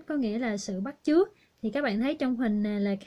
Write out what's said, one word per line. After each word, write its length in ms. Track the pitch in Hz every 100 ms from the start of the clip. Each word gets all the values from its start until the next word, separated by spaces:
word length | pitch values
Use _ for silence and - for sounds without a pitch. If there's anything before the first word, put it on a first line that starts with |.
| 320
có 80 |
nghĩa 240 | 302 233 214
là 180 | 247 208
sự 240 | 202 190
bắt 160 | 208 294
chước. 260 | - 302 392 - _ _
Thì 80 | 226
các 120 | 214
bạn 180 | 285 202
thấy 140 | 254
trong 220 | 302 262 240
hình 260 | 240 208
nè 160 | 208 208
là 180 | 202 196